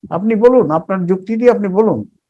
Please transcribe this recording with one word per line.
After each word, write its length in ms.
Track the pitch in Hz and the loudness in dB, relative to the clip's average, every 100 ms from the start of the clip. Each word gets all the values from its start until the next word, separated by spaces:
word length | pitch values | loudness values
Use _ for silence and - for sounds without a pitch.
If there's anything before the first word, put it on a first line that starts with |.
| - | -8
আপনি 260 | 165 214 220 | -6 -2 2
বলুন, 360 | 240 254 156 | 4 4 2
আপনার 340 | 156 - 190 175 | -2 -2 -6 -2
যুক্তি 300 | 185 190 226 | -4 -4 0
দিয়ে 160 | 240 | 2
আপনি 160 | 202 202 | 2 -2
বলুন, 420 | 185 220 127 104 _ _ | 0 0 -2 -8 _ _